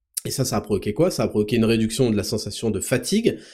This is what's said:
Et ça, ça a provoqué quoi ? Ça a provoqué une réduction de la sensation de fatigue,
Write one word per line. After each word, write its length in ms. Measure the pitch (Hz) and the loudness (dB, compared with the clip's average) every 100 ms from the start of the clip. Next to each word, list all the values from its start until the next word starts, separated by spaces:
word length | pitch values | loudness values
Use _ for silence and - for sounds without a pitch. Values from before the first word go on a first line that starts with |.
| _ - 107 | _ -10 -4
Et 60 | |
ça, 140 | - 127 | -2 -2
ça 120 | 110 | -2
a 40 | |
provoqué 320 | - 101 107 | 0 -2 0
quoi ? 160 | 117 175 | 0 0
Ça 140 | - | 0
a 40 | 104 | 0
provoqué 280 | 104 104 117 | 0 2 2
une 100 | 113 | 4
réduction 460 | 117 110 - 120 | 2 2 2 2
de 60 | 104 | 2
la 60 | |
sensation 460 | 95 110 101 - 113 | -2 -4 -6 -4 -2
de 100 | 104 | -2
fatigue, 580 | - 123 - 208 226 - - | -2 -2 0 0 2 -2 -8